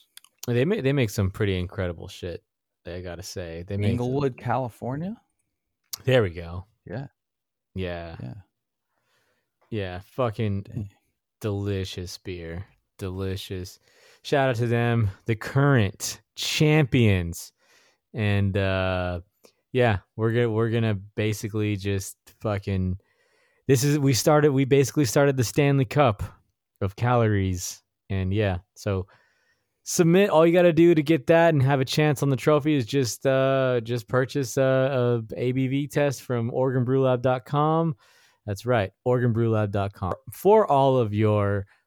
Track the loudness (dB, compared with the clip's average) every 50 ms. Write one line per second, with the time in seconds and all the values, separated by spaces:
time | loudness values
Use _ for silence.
0 | _ _ -20 -20 _ _ _ _ -6 -2 0 0 2 0 0 0 0 0 2 0
1 | 0 0 0 -2 -2 -2 -2 -2 -2 -2 -2 -2 -4 -6 -6 -6 -6 -6 -6 -10
2 | -12 -16 -16 -12 -12 -12 -12 -12 _ _ _ _ _ _ _ _ -16 -14 -12 -12
3 | -12 -12 -12 -12 -14 -12 -12 -12 -10 -10 -10 -12 -10 -8 -4 -2 -2 -2 -2 -2
4 | -2 -4 -4 -2 -4 -4 -6 -6 -6 -4 -4 -4 -4 -8 -10 -10 -10 -8 -8 -8
5 | -8 -10 -10 -12 _ _ _ _ _ _ _ _ _ _ _ _ _ -16 -14 -6
6 | 0 2 4 4 2 2 -2 -8 -12 -10 -10 -12 -12 _ _ _ -14 -12 -10 -10
7 | -10 -12 _ _ _ _ _ _ _ _ _ _ _ _ -10 -8 -8 -8 -8 -10
8 | -12 -14 -14 -14 -14 -14 -14 -16 -20 _ _ _ _ _ _ _ _ _ _ _
9 | _ _ _ _ _ _ _ _ _ _ _ _ _ -10 -8 -8 -6 -8 -10 -12
10 | -14 _ -6 -4 -4 -4 -2 -2 -2 -2 -2 -4 -6 -8 -10 -10 -10 -10 _ _
11 | _ _ _ _ _ _ _ -10 -8 -6 -6 -4 -4 -4 -4 -4 -6 -8 -8 -10
12 | -12 -12 -14 -14 -12 -12 -12 -10 -10 -10 -10 -12 -12 _ _ _ _ _ _ -10
13 | -10 -8 -6 -6 -6 -6 -6 -6 -8 -10 -10 -10 -10 -12 -16 _ _ _ _ _
14 | _ _ _ _ -6 -2 0 2 2 2 0 0 0 0 0 2 2 2 2 2
15 | 0 0 -2 -6 -4 -4 -4 -4 -4 -2 0 2 4 4 4 4 2 0 -2 -6
16 | -10 -10 -10 -12 _ _ _ -10 -8 -4 0 2 2 4 4 4 2 2 4 4
17 | 4 4 4 2 0 -4 -8 -10 -14 -18 _ _ _ _ _ _ _ _ _ _
18 | _ _ -6 -4 -2 0 0 2 0 0 0 0 0 0 0 0 0 0 -2 -2
19 | -2 -4 -6 -6 -10 _ _ _ _ -20 _ _ _ _ 0 2 2 2 2 0
20 | -4 _ -6 -2 -2 0 2 2 0 0 0 0 0 0 0 0 0 0 -2 -4
21 | -6 -10 -6 -4 -2 -2 -2 -4 -6 -6 -4 -2 -2 -2 -2 -2 -2 -2 -2 -2
22 | -4 -8 -14 _ _ -20 _ _ -6 -4 -4 -4 -4 -4 -2 -2 -2 -2 -4 -6
23 | _ _ _ _ _ _ _ _ _ _ _ _ _ 2 2 4 4 2 2 2
24 | 2 2 2 2 2 4 4 6 4 4 4 2 2 2 4 2 2 2 0 0
25 | 0 2 2 2 2 2 2 0 -2 0 0 2 2 2 2 2 0 0 2 2
26 | 2 2 2 -2 -6 -12 -14 _ _ _ _ _ _ _ _ -6 -6 -6 -4 -2
27 | 0 2 2 2 2 2 2 0 0 0 -2 -4 -6 -10 -12 -14 _ _ _ _
28 | _ -6 -4 -4 -2 -2 0 0 0 0 -2 -4 -8 _ _ -8 -6 -4 -4 -4
29 | -4 _ _ _ _ _ _ _ _ _ _ _ _ _ _ _ -12 -4 0 2
30 | 4 6 6 4 4 4 4 4 4 6 6 6 4 4 6 6 6 6 6 4
31 | 2 2 0 0 2 4 4 6 6 4 4 4 2 2 2 0 0 -2 0 2
32 | 2 2 2 0 0 -2 0 0 2 2 2 2 2 0 0 0 0 0 0 0
33 | 0 -2 -4 -2 0 0 2 2 2 2 2 0 0 0 0 -2 -2 -4 -6 -6
34 | -4 -2 0 0 0 0 -2 -4 -4 -2 0 0 2 2 2 2 2 2 0 0
35 | 0 2 0 -2 -4 -6 -6 -4 -4 -2 0 0 0 0 0 -2 -2 -2 -2 0
36 | 0 0 -2 -4 -6 -4 -2 -2 -2 -2 -2 0 0 0 0 0 0 2 2 2
37 | 2 2 2 2 0 0 0 -2 -2 -2 0 0 2 2 2 0 0 -2 -4 -6
38 | _ _ _ _ _ _ _ _ -10 -8 -8 -6 -2 0 0 2 0 -2 _ _
39 | -2 0 2 2 2 2 2 2 2 2 2 0 0 0 -2 -2 -4 -4 -6 -6
40 | -6 -6 -6 -6 -10 -18 -8 0 4 4 6 6 4 4 2 2 4 4 2 2
41 | 0 0 0 0 2 2 2 2 0 0 -2 -4 -6 -10 _ _ _